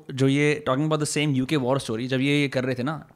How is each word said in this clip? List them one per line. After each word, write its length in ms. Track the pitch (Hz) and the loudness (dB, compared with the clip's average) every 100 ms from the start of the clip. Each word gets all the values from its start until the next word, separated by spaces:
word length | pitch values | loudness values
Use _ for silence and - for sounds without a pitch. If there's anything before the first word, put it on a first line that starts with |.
| - | -8
जो 160 | 135 135 | 0 2
ये, 380 | 139 147 147 135 | 4 2 0 0
talking 200 | 131 156 | 0 0
about 140 | 151 | 0
the 60 | 147 | 0
same 280 | 156 151 | 0 0
U 140 | 131 127 | 0 0
K 100 | 156 | 0
war 220 | 123 135 | 0 -2
story, 280 | - 110 127 | -2 -6 -2
जब 140 | 131 | 0
ये, 200 | 139 147 | 2 2
ये 60 | 139 | 2
कर 160 | 135 127 | 0 -2
रहे 100 | 123 | -2
थे 80 | |
ना, 200 | 127 156 - | -4 -6 -10